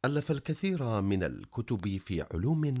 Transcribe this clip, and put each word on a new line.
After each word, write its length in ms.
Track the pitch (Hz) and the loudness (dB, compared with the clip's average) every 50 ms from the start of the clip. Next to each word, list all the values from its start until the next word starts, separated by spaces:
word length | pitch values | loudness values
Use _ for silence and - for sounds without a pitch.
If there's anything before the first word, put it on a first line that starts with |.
| - | 0
ألف 260 | 127 143 147 139 - | 2 0 0 0 0
الكثير 680 | 156 139 - - 156 - - 196 185 160 131 117 110 104 | -2 -2 0 -4 -4 -2 0 -2 0 0 0 0 2 2
من 220 | 98 98 98 95 87 | 4 4 4 2 2
الكتب 720 | 71 60 50 - - - 120 113 - 123 98 87 104 98 | 0 -2 -6 -12 -8 -8 -8 -2 -2 -2 0 0 -2 -2
في 240 | 95 - - 95 80 | -2 -4 -2 -2 -2
علوم 400 | 71 - - 85 95 135 160 156 151 147 131 123 | -2 -2 -2 -2 2 2 2 2 2 0 0 2